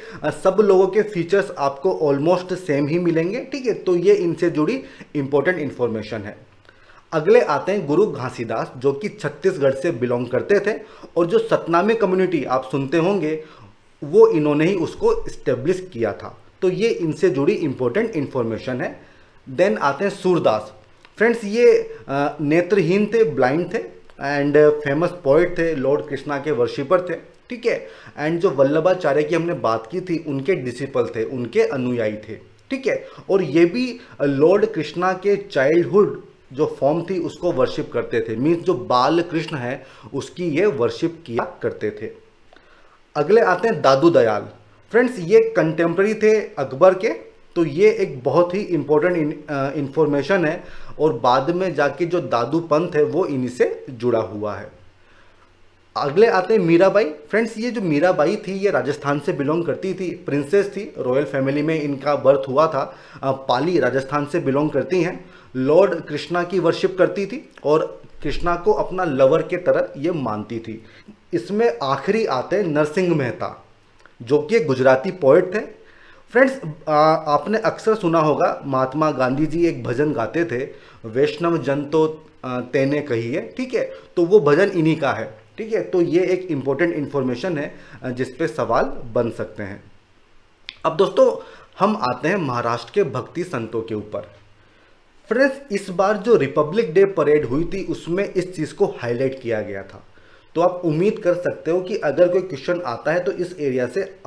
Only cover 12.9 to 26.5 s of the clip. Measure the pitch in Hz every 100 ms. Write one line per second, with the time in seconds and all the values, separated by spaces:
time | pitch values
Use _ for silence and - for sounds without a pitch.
12.9 | 165 175 202 151 156 - - - _ _
13.9 | - 143 202 220 160 147 147 165 196 143
14.9 | - 220 - - - 139 120 147 185 -
15.9 | 117 104 95 101 - - - 185 180 226
16.9 | - 160 - 185 139 147 208 147 123 123
17.9 | 202 226 156 123 131 113 107 131 127 196
18.9 | - - _ _ _ 135 131 190 220 143
19.9 | 135 196 - 185 165 127 107 - - -
20.9 | _ - - 233 226 202 233 240 - -
21.9 | - - 139 147 - 147 165 180 202 160
22.9 | 202 214 226 180 127 127 160 170 233 -
23.9 | - - - 139 143 143 147 151 151 143
24.9 | 147 175 175 139 156 175 170 165 143 135
25.9 | 147 - 135 147 139 151